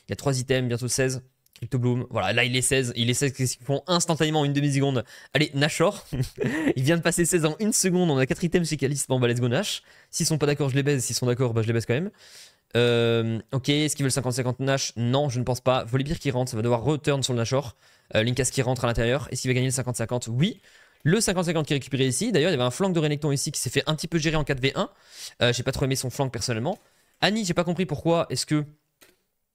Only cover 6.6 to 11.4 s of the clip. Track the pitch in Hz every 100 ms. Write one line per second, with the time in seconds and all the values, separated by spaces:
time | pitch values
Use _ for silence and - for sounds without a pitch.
6.6 | 302 - 135 170 165 175 170 175 156 156
7.6 | 214 - 190 180 175 135 135 165 165 185
8.6 | 160 151 139 139 - 131 120 120 123 139
9.6 | 214 - - - _ - 156 156 143 147
10.6 | 139 135 139 143 117 117 123 123